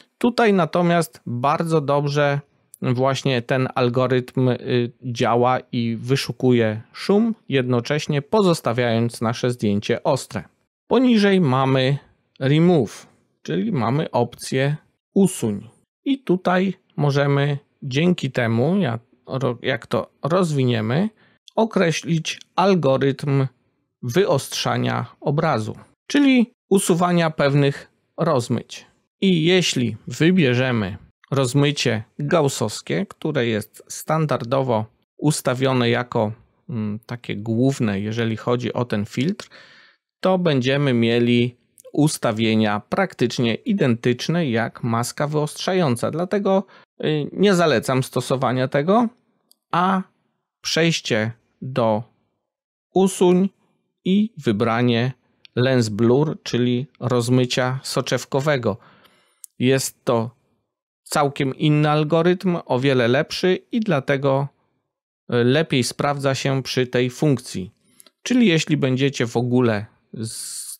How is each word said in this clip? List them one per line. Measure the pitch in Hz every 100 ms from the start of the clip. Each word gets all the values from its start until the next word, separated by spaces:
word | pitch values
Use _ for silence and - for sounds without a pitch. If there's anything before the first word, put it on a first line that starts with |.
| _ -
Tutaj | 247 233 226
natomiast | 196 156 175 175 170 160 - -
bardzo | 120 139 160 170 160
dobrze | 139 143 143 143 143 143 - _ _ -
właśnie | 131 123 131 135 143 127
ten | 117 131 131 -
algorytm, | 123 123 127 127 123 - 127
y, | 120 - 123 120 -
działa | 131 117 120 120 120 127 -
i | 127 117 113
wyszukuje | 120 135 - - 127 123 110 107 -
szum, | - - 202 226 220 -
jednocześnie | 135 123 123 117 147 - 147
pozostawiając | 139 220 190 165 131 117 120 113 117 -
nasze | 113 117 127
zdjęcie | 123 107 101 - 120
ostre. | - 139 - 104 - _ _ _ -
Poniżej | 226 254 226 202 190
mamy | 160 127 135 135 131 139 _ _ _ -
remove, | 135 151 170 175 104 - - _ _ _
czyli | - 165 208
mamy | 165 110 139 165
opcję | 117 117 - - 131 139 151 _ _ _
usuń. | - 190 - 117 101 - _ _ _ -
I | 269
tutaj | - 185 185 185 190 180 _ -
możemy | 147 139 143 139 143 139 _ _
dzięki | 135 127 175 175 139
temu, | 127 117 113 139 196
jak, | 151 120 _ _ -
ro-, | 131 127 117
jak | 117 127 -
to | 110 - _
rozwiniemy, | 143 180 180 147 127 117 110 131 214 - _ _ _ -
określić | 226 - 170 156 117 165 - - - -
algorytm | 190 190 139 135 139 131 147 139 135 _ _ _ _ _
wyostrzania | 123 120 202 143 - - 127 120 123 120 120 -
obrazu, | 330 147 160 123 110 95 - _ -
czyli | 285 277 262 226 _ -
usuwania | 196 - 170 175 175 165
pewnych | 160 143 143 139 143 - _ _ -
rozmyć. | 165 143 117 117 - - - _ _ -
I | 196 175
jeśli | 156 185 165 - 117 107 -
wybierzemy | 123 156 185 135 123 131 120 98 101 - _ -
rozmycie | 135 127 143 143 143 131 110 110 -
gaussowskie, | 143 170 139 - 110 - - 151 196
które | - 160 143 117
jest | 107 117 - -
standardowo | - - 156 156 127 117 135 131 110 110 _ _ -
ustawione | 147 151 - 127 135 131 120
jako, | 120 120 120 107 117 _ _ -
mm, | 113 107 107 -
takie | 120 - 104
główne, | 110 113 131 139 117 98
jeżeli | 104 113 113 110
chodzi | - 123 123
o | - 120
ten | 107 104
filtr, | - 143 208 - - - - _ _ _ _
to | 185 185
będziemy | 175 139 123 139 143
mieli | 120 117 120 120 120 120 - _ _ -
ustawienia | - 147 - 131 107 113 110 107 104 -
praktycznie | - 185 - 123 - 117 110
identyczne | - 196 143 117 127 123 - 165 156
jak | 113 117 -
maska | 123 113 120 - 147
wyostrzająca. | 151 147 - - 185 156 117 110
Dlatego, | 143 180 208 196 190 196 - _ -
y, | - 151 143
nie | - 202 180
zalecam | 170 117 107 127
stosowania | 131 131 - 131 131 127 131
tego, | 143 151 214 226 _ _ _ _ _ -
a | 165 185 190 190 _ _ _ _ _
przejście | - - 165 160 - 113 110 113 _ -
do | 131 131 113 107 117 _ _ _ _ _ _ _ _
usuń | 180 190 - 180 180 196 _ _ _ _ _ -
i | 196 214 -
wybranie | 135 101 113 113 123 117 127 - _ _ - -
lens | 127 131 110
blur, | 104 117 127 151 151
czyli | - 120 123 123 151 -
rozmycia | 123 123 117 127 127 131 127 131
soczewkowego. | - - 127 127 - 143 147 139 113 95 - _ _ _ _ _ - -
Jest | 123 135 - - -
to | 120 117 - _ _ _ _ _ _
całkiem | - 160 143 135 139 131
inny | 156 151 151
algorytm, | 151 151 165 170 180 190 170 -
o | 127
wiele | 139 131 117
lepszy | 131 160 - 185 185 -
i | 240
dlatego, | 220 147 131 139 139 135 143 _ _ _ _ _ _ _ -
y, | 120
lepiej | 120 139 165 139
sprawdza | 120 - 143 143 139 131
się | 139 135
przy | 127 - 123
tej | 123 123
funkcji. | - 156 131 - 101 92 _ _ _ - _
Czyli | - 247 226
jeśli | 165 - 143
będziecie | 139 127 139 135 117
w | 120
ogóle | 123 123 120 107 110 _ _
z | - 113 - - - -